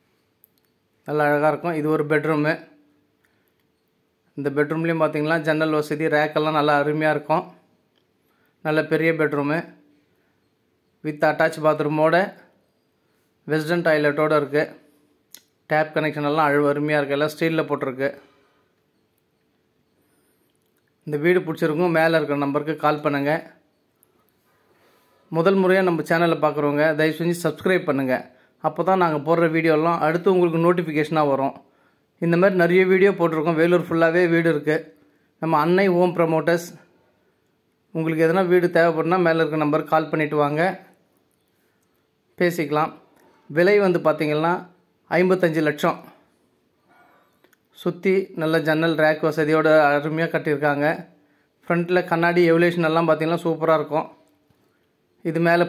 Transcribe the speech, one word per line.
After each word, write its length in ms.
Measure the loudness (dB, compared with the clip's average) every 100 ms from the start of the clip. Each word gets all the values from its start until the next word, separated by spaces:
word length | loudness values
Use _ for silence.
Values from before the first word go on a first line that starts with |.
| _ _ _ _ _ _ _ _ _ _ -6
நல்லா 180 | 0 0
அழகா 220 | 2 0
இருக்கும். 260 | 0 -4 -4
இது 80 | -2 -2
ஒரு 80 | 0
பெட்ரூமு. 420 | -2 0 0 -2 -4 -8 _ _ _ _ _ _ _ _ _ _ _ _ _ _ _ _ -8
இந்த 120 | -4 -2
பெட்ரூம்லேயும் 440 | -2 -2 -2 0
பார்த்தீங்கன்னா 340 | -2 -2 -2 -2 -2
ஜன்னல் 300 | -2 0 -2
வசதி, 280 | -4 -4 -2 0
ரேக்கெல்லாம் 420 | 0 -2 -2 0
நல்லா 160 | 2 2
அருமையா 320 | 0 -2 -2 -2
இருக்கும். 300 | -2 -4 -4 -16 _ _ _ _ _ _ _ _ _ _ -4
நல்ல 160 | -2 0
பெரிய 180 | 0 0 0
பெட்ரூமு. 360 | 0 -2 -2 -4 -6 -16 _ _ _ _ _ _ _ _ _ _ _ _
With 200 | -10 -2 0
attached 300 | 2 -2 0 0
பாத்ரூமோட, 480 | 0 0 0 2 2 0 -6 -20 _ _ _ _ _ _ _ _ _ -6
வெஸ்டர்ன் 340 | -4 -2 -2 0
டாய்லெட்டோட 460 | 2 2 0 0 0
இருக்கு. 220 | 0 -2 -4 -8 _ _ _ _ _ -20 _ _ -4
டேப் 240 | -2 -2 -2
கனெக்ஷன் 340 | -4 -4 -2
எல்லாம் 160 | 0 2
அழு-, 200 | 2 2
அருமையா 260 | 0 0 0
இருக்கு. 180 | 0 -2
எல்லாம் 180 | -2 -2
ஸ்டீல்ல 260 | -2 -2 -4
போட்டிருக்கு. 400 | -4 -6 -4 -6 -6 -20 _ _ _ _ _ _ _ _ _ _ _ _ _ _ _ _ _ _ _ _ _ _ _ _ _ _ _ -8
இந்த 120 | -2 0
வீடு 140 | 0
பிடிச்சிருக்கும், 580 | -2 -4 -2 0 0 2
மேல 180 | 2 2
இருக்கிற 200 | 0 -4 -2
நம்பருக்கு 300 | -4 -4 -2 -2
கால் 180 | -2 -2
பண்ணுங்க. 280 | -2 -2 -4 -6 _ _ _ _ _ _ _ _ _ _ _ _ _ _ _ _ _ -8 0
முதல் 200 | 2 2
முறையா 200 | 2 2 2
நம்ம 140 | -2 0
சேனலை 260 | 0 2 2
பார்க்குறவங்க 420 | 0 0 0 2 0 2
தயவு 180 | 0 0
செஞ்சு 160 | -4 -2
சப்ஸ்கிரைப் 440 | -4 -2 -2 0 0
பண்ணுங்க. 280 | -2 -2 -4 -6 _ _ _ -6
அப்போ 140 | -2 0
தான் 120 | 2
நாங்க 160 | 2 0 0
போடுற 180 | 0 0 0
வீடியோலாம் 460 | 2 2 0 0 0
அடுத்து 260 | 0 0
உங்களுக்கு 260 | 2 2 2 0
நோட்டிஃபிகேஷனா 580 | 0 -2 -4 -2 0 0
வரும். 260 | 0 -4 -8 _ _ _ _ _ -6 -2
இந்த 120 | 2
மாதிரி 180 | 2 2
நிறைய 180 | 2 4 4
வீடியோ 200 | 4 2 2
போட்டிருக்கோம். 380 | -2 0 -2 2
வேலூர் 260 | 2 2 0
ஃபுல்லாவே 360 | 0 2 2 2
வீடு 160 | 2 2
இருக்கு. 220 | 0 -2 -4 -6 _ _ _ _ -8
நம்ம 160 | -2 0
அன்னை 240 | 2 2 2 2
ஹோம் 200 | 0 0
ப்ரமோட்டர்ஸ். 480 | 0 0 0 -2 -4 -18 _ _ _ _ _ _ _ _ _ _ _ -6
உங்களுக்கு 260 | -4 0 2
எதனா 180 | 2 4
வீடு 160 | 4 4 4
தேவைப்படுனா 420 | 2 2 0 2 2
மேல 120 | 2
இருக்க 220 | 0 0 0
நம்பருக்கு 300 | 0 0 0
கால் 160 | 0
பண்ணிட்டு 240 | -2 -2 0
வாங்க, 180 | 0 0 -2 -4 -14 _ _ _ _ _ _ _ _ _ _ _ _ _ _ -4
பேசிக்கலாம். 560 | -2 -2 -4 -2 -4 -8 _ _ _ _ -6 0
விலை 200 | 4 4 2
வந்து 120 | 2 0
பார்த்தீங்கன்னா 460 | 0 -2 -2 -2 -4 -8 _ _ _ -4 0
ஐம்பத்தஞ்சு 420 | 2 2 0 0 -2
லட்சம். 280 | -2 -2 -4 -10 -20 _ _ _ _ _ _ _ _ _ _ _ _ _ _ _ -10
சுத்தி 300 | -8 -4 -2 -2 -2 -4
நல்ல 180 | -2 0 0
ஜன்னல் 320 | 0 0 2
ரேக் 200 | 2 2 -2
வசதியோட 400 | -2 0 2 4 6 4
அருமையா 380 | 2 -2 -4 -4
கட்டியிருக்காங்க. 540 | -4 -2 -2 0 0 -2 -4 -10 _ _ _ _ _
ஃப்ரண்ட்ல 380 | -4 -2 0 -2 0
கண்ணாடி 400 | 0 2 4 4
எவல்யூஷன் 380 | 4 2 2 0
எல்லாம் 200 | 0 2
பார்த்தீங்கன்னா 360 | 0 0 -2 -4
சூப்பரா 280 | -2 0 0
இருக்கும். 420 | 0 -6 -6 -14 _ _ _ _ _ _ _ _ _ _ -6
இது 100 | 0 2
மேல 160 | 2